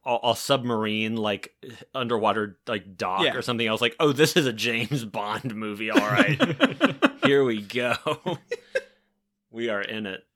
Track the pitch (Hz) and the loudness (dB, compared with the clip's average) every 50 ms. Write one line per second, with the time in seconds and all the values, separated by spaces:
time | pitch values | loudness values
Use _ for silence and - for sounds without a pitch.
0 | _ 131 120 113 - 120 113 - - - 139 135 120 123 117 110 110 107 107 107 | _ -2 -2 2 2 2 2 2 2 2 2 2 2 0 -2 0 0 0 -2 -2
1 | 110 110 113 113 107 107 101 98 - - - _ - 123 117 - - - - 135 | -2 -2 -2 -2 0 0 -2 -2 -6 -12 -18 _ -18 -18 -18 -18 -20 -10 -6 -6
2 | 127 117 120 110 107 107 101 110 107 104 92 _ _ - 113 101 87 98 95 87 | -2 0 0 2 2 2 2 2 -2 -4 -6 _ _ -6 -6 -6 -6 -10 -8 -6
3 | 107 92 92 95 165 139 120 127 113 127 123 113 117 110 110 104 117 120 - - | -4 -2 0 2 2 0 0 -2 -2 -2 -2 0 0 0 0 0 0 0 0 2
4 | 160 147 139 123 156 151 - 180 147 127 113 107 107 120 113 117 117 104 139 139 | 2 2 6 6 4 6 6 4 2 2 0 0 -2 -2 0 -2 -2 -2 -2 -4
5 | 117 107 - 110 101 104 107 110 - 131 107 107 110 107 104 101 107 110 107 - | -4 -4 -6 -4 -4 -2 -4 -4 -4 -6 -6 -6 -6 -6 -6 -6 -4 0 2 2
6 | 208 208 104 104 - 185 151 135 269 175 156 - - - - - - - - - | 2 4 4 4 4 4 2 2 0 0 2 0 0 0 2 0 0 0 2 0
7 | - 269 - - - - 139 139 139 127 113 107 104 98 110 123 123 123 117 - | 0 0 0 0 2 4 4 4 4 4 0 -2 -6 -6 -4 -4 -2 -2 -2 -2
8 | - 156 151 - - 185 170 - - _ 466 - - _ - 523 - - _ _ | -2 -4 -6 -4 -4 -6 -6 -6 -8 _ -10 -10 -10 _ -6 -6 -6 -6 _ _
9 | _ _ _ _ _ _ _ _ _ _ 113 117 117 117 107 101 101 101 110 110 | _ _ _ _ _ _ _ _ _ _ -8 -6 -4 -2 -2 -2 -4 -4 -6 -6
10 | 107 98 95 - - _ _ | -6 -8 -8 -10 -14 _ _